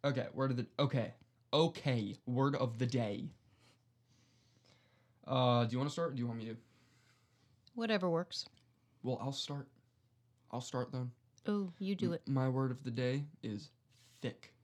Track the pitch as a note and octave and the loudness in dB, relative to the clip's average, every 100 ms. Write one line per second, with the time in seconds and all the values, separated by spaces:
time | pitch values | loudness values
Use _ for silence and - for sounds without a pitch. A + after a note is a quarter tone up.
0 | C#3+ B2+ - - C3+ B2 A#2 - C#3+ B2 | 2 0 -2 0 0 0 -2 0 2 2
1 | A2 - - _ _ D3 E3 - D3 A#2+ | 0 -6 -20 _ _ 4 4 2 0 0
2 | G2+ G#2+ - B2 C#3 C#3 B2 A2+ B2+ B2 | 0 -4 -2 2 2 4 0 0 0 2
3 | A2 G#2 D3+ - _ _ - _ _ _ | 0 -2 -6 -12 _ _ -20 _ _ _
4 | _ _ _ _ _ _ _ - _ _ | _ _ _ _ _ _ _ -20 _ _
5 | _ _ - B2+ B2+ A#2+ A2+ B2 C#3+ D3 | _ _ 0 4 6 6 4 2 -2 0
6 | E3+ C3+ A#2+ A#2 A2+ A2+ - _ _ _ | -2 -2 -4 -4 -8 -10 -14 _ _ _
7 | _ _ _ _ _ _ - A#3+ A3+ G#3+ | _ _ _ _ _ _ -14 -6 0 2
8 | F3+ E3 F3+ - - _ _ _ _ _ | 2 0 -2 -8 -10 _ _ _ _ _
9 | B2 B2+ C3+ C3+ - C#3+ - _ _ _ | -4 -2 -4 -4 -6 -8 -10 _ _ _
10 | _ _ _ _ _ A#2+ B2+ B2+ B2 B2+ | _ _ _ _ _ -8 -4 -4 -2 -4
11 | B2 - _ _ - G#3 F#3+ E3+ F#3+ G3 | -6 -8 _ _ -2 -2 -2 -4 -4 0
12 | F3 E3+ - C3+ C3 C3 C3 B2+ B2+ A#2+ | 0 -2 0 2 2 2 0 -2 -6 -2
13 | B2 C3+ D3 - - G#2 D#2+ _ _ _ | 0 0 -4 -8 -8 -8 -10 _ _ _
14 | - - B2+ - - _ | -20 -8 -8 -8 -20 _